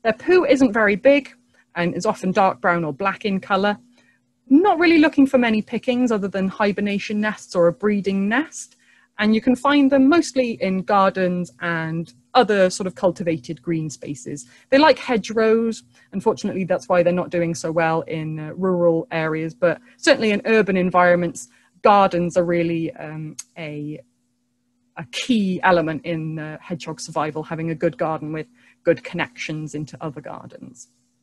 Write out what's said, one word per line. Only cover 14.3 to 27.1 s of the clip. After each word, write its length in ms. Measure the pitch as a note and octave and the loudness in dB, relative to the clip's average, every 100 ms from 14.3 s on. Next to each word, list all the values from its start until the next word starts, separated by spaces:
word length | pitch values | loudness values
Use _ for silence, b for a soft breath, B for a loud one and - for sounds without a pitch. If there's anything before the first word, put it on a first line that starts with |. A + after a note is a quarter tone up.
| C#3+ - b b | -14 -16 b b
They 60 | C4+ | 4
like 220 | D#4 C4 | 4 4
hedgerows. 840 | - A#3 - A3 A3 A3+ A3+ A3+ _ b b | 0 -4 -2 0 2 2 0 -6 _ b b
Unfortunately, 540 | G3 A3 - G3+ F#3 F3+ | -4 -2 -2 -4 -4 -2
that's 240 | F3+ - | -4 2
why 120 | F3+ | 2
they're 120 | F3 | 4
not 160 | F3+ D#3+ | 0 -2
doing 260 | F3 E3+ D#3+ | -2 -2 -4
so 160 | E3 | -4
well 300 | D#3+ E3 E3 | -2 0 -2
in, 380 | - D#3+ D#3 D#3 | -4 -8 -8 -8
uh, 120 | D3+ E3+ | -10 -4
rural 520 | F#3+ F3+ E3+ E3 - | -2 2 2 2 -2
areas, 440 | E3 D#3+ D#3 D#3+ | -4 -4 -4 -6
but 260 | - F3 D#3 b b | -2 -2 -2 b b
certainly 360 | - C#4 A3 | 2 2 2
in 100 | G3+ - | 0 2
urban 300 | A3 G3+ F#3+ | 2 2 0
environments, 720 | F3+ F3+ F3+ F3 F3 - - b b _ | 2 4 4 4 0 -8 -18 b b _
gardens 540 | A3 G3+ F#3+ F3 F3 F#3 | 4 6 4 0 0 -2
are 80 | |
really, 500 | E3+ E3+ E3+ E3 D#3+ - | 0 0 0 -2 -6 -8
um, 420 | D3+ D#3 D#3 - - - | -14 -12 -12 -14 -20 -16
a, 440 | D#3 D3 D3 D3 _ _ _ _ _ _ _ _ _ - | -12 -10 -10 -12 _ _ _ _ _ _ _ _ _ -18
a 80 | - | -12
key 480 | - - A#3 F#3+ F3+ | -10 -2 0 0 0
element 420 | F#3 F3 D#3+ D#3+ E3+ | 2 2 0 -6 -6
in, 320 | E3 D#3+ D#3 | -6 -6 -8
uh, 200 | D#3 D#3 | -12 -14
hedgehog 400 | - E3 - D#3 | -12 -12 -10 -12
survival, 420 | - | -8